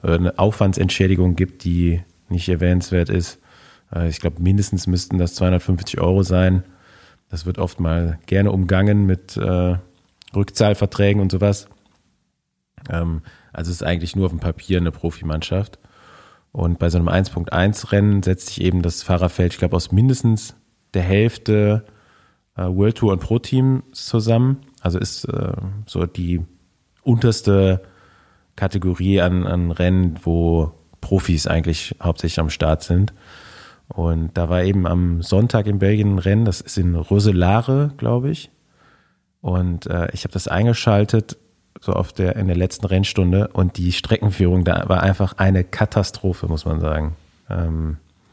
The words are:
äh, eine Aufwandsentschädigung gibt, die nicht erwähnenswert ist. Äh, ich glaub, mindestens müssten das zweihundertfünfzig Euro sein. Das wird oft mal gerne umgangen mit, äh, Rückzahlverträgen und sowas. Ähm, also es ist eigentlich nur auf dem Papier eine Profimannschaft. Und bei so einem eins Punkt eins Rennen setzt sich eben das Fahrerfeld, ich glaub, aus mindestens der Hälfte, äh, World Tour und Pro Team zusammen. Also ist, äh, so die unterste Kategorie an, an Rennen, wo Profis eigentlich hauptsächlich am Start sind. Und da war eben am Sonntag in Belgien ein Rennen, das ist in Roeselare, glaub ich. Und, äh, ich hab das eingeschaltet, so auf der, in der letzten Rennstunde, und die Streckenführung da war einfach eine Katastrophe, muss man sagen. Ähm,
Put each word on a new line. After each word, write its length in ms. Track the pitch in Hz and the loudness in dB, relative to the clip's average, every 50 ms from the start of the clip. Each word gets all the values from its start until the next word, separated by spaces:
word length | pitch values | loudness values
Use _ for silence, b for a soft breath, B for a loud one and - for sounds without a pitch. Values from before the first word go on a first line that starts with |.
| - | -2
äh, 100 | 87 85 | 0 0
eine 240 | 85 90 87 - - | 0 0 0 0 0
Aufwandsentschädigung 1000 | 98 104 104 - 104 95 92 - 95 92 - - 95 95 95 90 90 90 87 | 0 0 2 2 0 0 0 0 0 0 0 0 0 2 2 2 2 2 2
gibt, 280 | 90 92 92 - - - | 0 -2 -4 -4 -6 -4
die 380 | 87 85 87 87 85 85 87 87 _ _ _ _ - | -2 0 0 0 0 0 -2 -4 _ _ _ _ -6
nicht 200 | 92 87 85 - | -6 -4 -2 -2
erwähnenswert 600 | 90 80 90 90 90 90 87 - 95 87 85 - | -2 0 2 2 2 0 0 0 0 0 0 0
ist. 300 | 95 90 85 - - _ B B B B B B B B B B | 0 -2 -2 -4 -8 _ B B B B B B B B B B
Äh, 160 | - 85 85 82 | -6 -4 -4 -4
ich 120 | 76 - | -4 -4
glaub, 180 | - 85 78 80 | -4 -6 -4 0
mindestens 480 | 87 92 98 101 98 - - 90 - | 0 2 2 2 0 -2 -4 -4 -2
müssten 320 | 90 90 87 - - 92 92 | -2 -2 -2 -2 -2 -2 0
das 160 | 87 87 - | 0 -2 -2
zweihundertfünfzig 680 | - 92 90 92 87 - - 92 87 - - - - | 0 0 2 2 2 0 0 -2 -2 -4 -6 -4 -2
Euro 220 | 85 87 92 98 | 0 2 2 2
sein. 420 | 95 90 92 90 92 92 92 92 92 B B B B B B B B B B B B - | 2 2 2 2 4 4 2 2 0 B B B B B B B B B B B B -12
Das 200 | - 82 80 90 | -12 -8 -6 -6
wird 100 | 90 - | -6 -4
oft 220 | 90 87 - - | -4 -6 -4 -2
mal 400 | 87 82 82 85 85 85 82 80 _ - | -2 0 0 0 0 -2 -4 -6 _ 0
gerne 240 | 92 95 101 104 | 2 2 2 2
umgangen 560 | 95 98 92 87 98 92 98 104 104 101 101 95 | 2 0 0 2 2 2 4 4 4 4 4 2
mit, 280 | 92 92 - - - | 0 -2 -4 -8 -8
äh, 420 | - 104 95 90 90 90 90 90 90 - _ _ _ _ _ _ _ - _ - | -4 -2 -2 0 0 0 0 0 -2 -4 _ _ _ _ _ _ _ -16 _ -4
Rückzahlverträgen 880 | 101 98 - - - 113 104 104 - 104 95 - - 101 101 104 104 98 | -2 -2 -2 0 2 2 2 2 2 0 -2 0 2 2 2 2 2 0
und 80 | 92 | 0
sowas. 360 | 92 90 101 101 98 - - - - _ _ _ _ _ _ _ _ _ _ _ _ _ _ _ _ _ _ _ _ - - - | 0 0 2 2 0 0 -4 -14 -20 _ _ _ _ _ _ _ _ _ _ _ _ _ _ _ _ _ _ _ _ -20 -12 -8
Ähm, 340 | - 85 85 85 82 80 - B B B B B B | -4 -4 -2 -2 -4 -6 -8 B B B B B B
also 160 | - 82 85 | -8 -6 -6
es 80 | 90 - | -6 -4
ist 60 | - | -2
eigentlich 320 | 82 87 85 85 87 - | -2 -2 -2 -4 -4 -2
nur 100 | 98 95 | -2 -2
auf 60 | 87 | -2
dem 80 | 85 82 | -2 -4
Papier 400 | - 87 80 - - - 95 90 | -4 -6 -6 -6 -4 -2 0 0
eine 120 | 87 82 | 0 0
Profimannschaft. 840 | 76 - - 85 - - 87 78 78 80 - - - 95 104 - - - B B B B B B B B B B B B B B | -4 -4 -6 -8 -6 -6 -6 -6 -6 -4 -4 -4 -4 -4 -4 -4 -8 -20 B B B B B B B B B B B B B B
Und 280 | - - 85 85 87 - | -6 -2 -2 -2 0 0
bei 100 | 87 85 | 0 0
so 80 | 80 87 | 2 2
einem 100 | 85 85 | 2 2
eins 220 | 85 92 98 - | 2 2 0 0
Punkt 240 | - 87 85 - - | -4 -8 -6 -4 -2
eins 380 | 90 90 101 107 - - - | 0 0 0 0 -2 -4 -2
Rennen 320 | 104 101 101 104 101 101 92 | 0 2 4 4 2 2 2
setzt 240 | 92 92 - - - | 0 -2 -2 -4 -10
sich 140 | - - | -6 -2
eben 200 | - 92 90 90 | -2 0 0 0
das 220 | 85 85 82 - - | 0 -2 -4 -4 -2
Fahrerfeld, 500 | - 92 87 90 87 - - 90 87 - | -2 0 0 0 0 0 0 0 0 0
ich 60 | - | -2
glaub, 140 | 92 87 95 | -2 0 0
aus 180 | 87 - - | -2 -2 0
mindestens 640 | 92 98 120 131 131 127 - 117 113 107 - - - _ _ _ _ _ _ _ - | 2 2 4 4 2 2 2 0 0 0 -2 -8 -18 _ _ _ _ _ _ _ -4
der 80 | 92 90 | -2 0
Hälfte, 840 | 90 98 101 110 117 - - - - 107 107 104 104 104 110 107 b b b b b b b b b b b b b _ | 2 2 4 2 2 0 -2 -2 0 2 2 4 4 2 0 -2 b b b b b b b b b b b b b _
äh, 80 | - 90 | -6 -4
World 340 | 90 92 95 101 110 110 - | -2 0 2 2 2 2 2
Tour 160 | 117 104 95 | 2 0 0
und 60 | 85 | 0
Pro 160 | - - 110 113 | -2 -2 -2 -2
Team 460 | - - 135 131 131 131 131 127 - _ | -2 0 0 2 2 2 2 0 -4 _
zusammen. 640 | - - - - - 117 107 113 117 117 127 131 135 135 - _ _ _ | -16 -14 -8 -4 -2 0 2 2 2 2 2 2 0 -2 -6 _ _ _
Also 160 | - 90 85 90 | -4 -2 -2 -2
ist, 280 | - - - - - | -2 -4 -6 -8 -8
äh, 280 | - - - - 95 - - - 95 98 104 107 | -6 -4 -4 -4 -4 -6 -6 -8 -8 -10 -10 -12
so 220 | - - 90 87 85 | -10 -6 -4 -4 -4
die 340 | - - 90 85 87 85 85 - _ _ _ _ _ _ _ _ _ _ - | -4 -6 -4 -2 -2 -4 -4 -6 _ _ _ _ _ _ _ _ _ _ 0
unterste 800 | - 120 113 123 120 110 - - 104 98 98 95 95 92 92 b b b b b b b b b b b b b b b | 0 2 4 4 2 2 2 2 4 4 6 6 4 2 0 b b b b b b b b b b b b b b b
Kategorie 640 | - 98 92 - 98 85 92 87 - 90 95 98 98 | -6 -6 -4 -4 -2 -2 -2 -2 0 0 2 2 4
an, 240 | 90 90 90 90 90 | 4 2 2 0 0
an 240 | 92 87 87 87 85 | 0 0 0 -2 -2
Rennen, 480 | 82 - 90 90 92 92 92 87 78 - - | -2 0 2 2 4 4 2 0 0 -4 -2
wo 480 | 85 82 85 82 82 82 82 78 78 - - _ _ _ - | -2 0 2 2 2 2 2 0 0 -4 -10 _ _ _ -14
Profis 460 | - - 98 95 - - 87 76 - | -4 0 0 0 2 2 0 0 0
eigentlich 500 | - 80 82 78 85 82 - - - - - | 0 0 0 0 0 -2 -4 -4 -10 -10 -4
hauptsächlich 380 | - 87 80 - - 82 - - | -2 -2 -2 -2 -4 -4 -2 -2
am 100 | 80 80 | -2 -2
Start 320 | - - 80 78 78 - - | -2 -2 0 0 0 0 0
sind. 300 | - 87 90 101 - - B B B B B B B B B B B B B B - | 0 2 2 2 0 -2 B B B B B B B B B B B B B B -14
Und 480 | - - 85 85 82 80 82 85 - | -8 -4 -2 -2 -2 -2 -2 -4 -2
da 140 | 87 85 80 | -2 -2 0
war 140 | 87 90 90 | 0 0 0
eben 240 | 95 98 98 90 85 | 0 0 0 0 0
am 340 | 87 90 90 87 85 82 | 0 0 0 0 0 -2
Sonntag 460 | 85 - - 95 117 117 - 113 101 104 | -2 0 2 2 2 2 2 0 0 0
in 100 | 101 98 | 0 0
Belgien 380 | 98 98 107 107 104 104 98 | 2 2 2 2 2 2 2
ein 40 | 92 | 0
Rennen, 260 | 87 95 101 110 117 | 2 2 2 2 2
das 140 | 104 92 - | 0 -2 -4
ist 180 | - - - 101 | -6 -8 -4 -2
in 160 | 87 87 87 | 0 0 0
Roeselare, 1000 | 82 76 - 98 101 101 107 95 90 87 92 101 113 117 - 135 139 147 147 139 - | 0 0 2 2 4 4 4 4 4 4 4 4 2 2 2 0 0 0 -2 -4 -4
glaub 280 | 120 117 117 123 127 | -2 -2 0 0 -2
ich. 240 | 143 156 - - - _ _ b b b b b b b b b b b b b b _ _ | -2 -6 -6 -10 -16 _ _ b b b b b b b b b b b b b b _ _
Und, 440 | - - 90 90 90 90 87 82 - | -4 -2 0 0 0 0 -2 -4 -6
äh, 220 | - 87 87 85 - | -6 -4 -4 -4 -4
ich 120 | - - - | -6 -6 -8
hab 80 | - | -6
das 160 | - 92 - - | -6 -6 -6 -2
eingeschaltet, 880 | - 95 110 120 117 - - 117 104 101 104 - - 113 107 - - _ _ _ _ _ _ _ - - | 0 2 2 2 2 2 2 2 4 4 4 2 2 0 0 -2 -8 _ _ _ _ _ _ _ -20 -12
so 100 | - - 92 | -6 -4 -2
auf 200 | 90 90 - - | -2 -2 -4 -4
der, 220 | - 95 90 92 107 | -4 -2 -2 -2 -2
in 100 | 98 92 | -2 0
der 80 | 87 | 0
letzten 300 | 87 90 90 - - - | 0 -2 -2 -4 -4 -4
Rennstunde, 640 | 95 95 95 98 - - 101 92 87 90 98 107 - | 0 0 0 0 0 0 0 2 2 4 2 0 0
und 280 | - - 92 92 - - | 0 0 0 0 0 -2
die 140 | 90 90 | -2 -2
Streckenführung 720 | 87 - - - 110 - - 104 95 - 95 87 90 92 87 | -2 -2 -2 -2 -2 0 0 0 0 2 2 2 2 2 2
da 240 | 87 85 85 87 95 | 2 0 0 0 0
war 160 | 92 90 - | 0 2 2
einfach 300 | 95 92 - 98 92 - - | 2 2 0 -2 -2 -2 0
eine 260 | 95 95 95 92 90 | 2 2 2 2 0
Katastrophe, 840 | - - - 107 - - 107 95 - - - - 95 87 - - 85 | -2 -2 -2 -2 0 0 0 -2 -2 -4 -6 -4 -4 -4 -4 -4 -4
muss 180 | 82 78 - | -4 -4 -2
man 140 | 82 80 78 | -4 -2 -2
sagen. 360 | 80 78 76 78 78 76 78 - _ _ _ _ _ - | -2 -2 -2 -2 -2 -4 -6 -10 _ _ _ _ _ -8
Ähm, 480 | 95 87 85 82 80 80 80 78 78 76 _ _ b b b b | -6 -4 -4 -2 -4 -4 -4 -6 -6 -8 _ _ b b b b